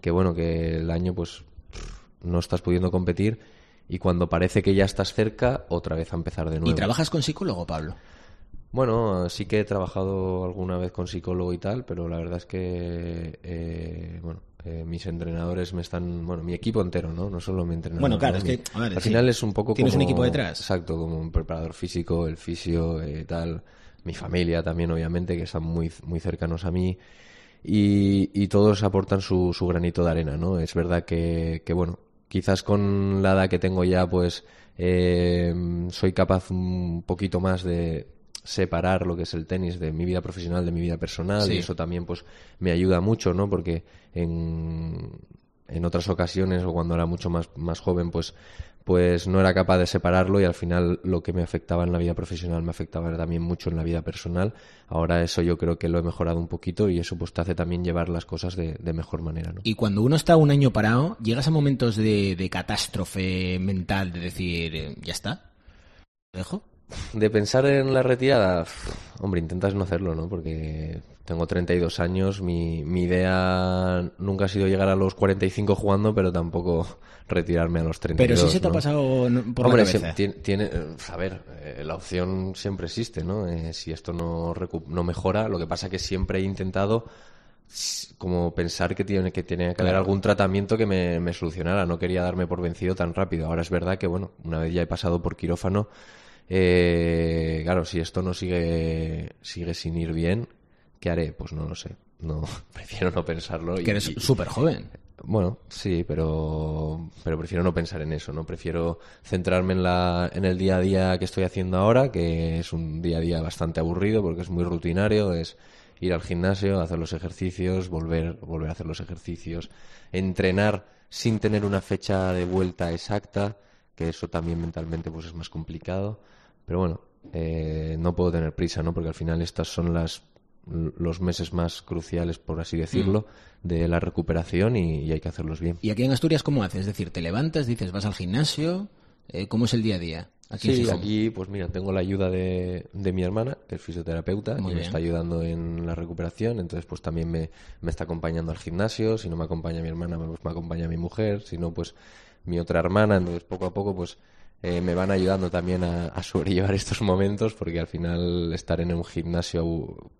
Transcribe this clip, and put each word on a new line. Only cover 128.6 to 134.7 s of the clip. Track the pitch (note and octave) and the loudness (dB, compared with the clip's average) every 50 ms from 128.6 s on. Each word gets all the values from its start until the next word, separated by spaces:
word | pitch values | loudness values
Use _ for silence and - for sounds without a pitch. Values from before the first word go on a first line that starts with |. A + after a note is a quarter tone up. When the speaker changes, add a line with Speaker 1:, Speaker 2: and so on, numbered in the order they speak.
| F2 E2 - E2+ | -4 -2 -2 -2
Speaker 1:
¿no? | D#2+ E2 | -2 -2
Porque | E2+ F2 E2 D#2+ | -2 -2 -4 -4
al | D#2+ | -4
final | - D#2+ E2 E2 E2 | -4 -2 -2 0 0
estas | E2 E2 - - E2 - | -2 -4 -4 -6 -6 -4
son | - - E2+ E2+ E2+ | -2 -2 0 2 2
las, | E2+ E2 E2 - - _ _ _ _ _ _ _ - _ | 0 0 -2 -4 -10 _ _ _ _ _ _ _ -20 _
los | - - E2 E2 D2+ - - E2+ E2+ E2 F2 | -8 -4 -4 -4 -4 -4 -2 -2 -2 -2 0
meses | F#2 F2+ E2+ - F2 D#2+ | -2 -2 0 -2 -4 -4
más | E2+ F2 E2+ E2+ - - | 0 0 0 -2 -2 -8
cruciales, | - - E2+ E2+ D#2+ - - E2+ E2+ E2+ E2 - | -10 -6 -6 -6 -4 -4 -2 -2 -2 -2 -4 -6
por | _ - D#2+ D#2+ | _ -6 -6 -4
así | E2 - - | -4 -4 -2
decirlo, | E2 D#2+ - - F#2+ F#2 F#2+ G2 G#2+ G#2+ - - - - - - _ - | -2 -2 0 0 0 2 2 2 2 0 -4 -18 -20 -20 -20 -20 _ -4
Speaker 2:
Mm. | E2+ | -2
Speaker 1:
de | F2 E2 E2+ | 0 2 2
la | E2+ E2+ E2+ | 2 2 2
recuperación | E2+ F2 - - D#2+ - E2 E2 E2 - - F2 G2 A2+ | 0 0 -2 -2 -2 0 0 0 0 0 2 2 2 4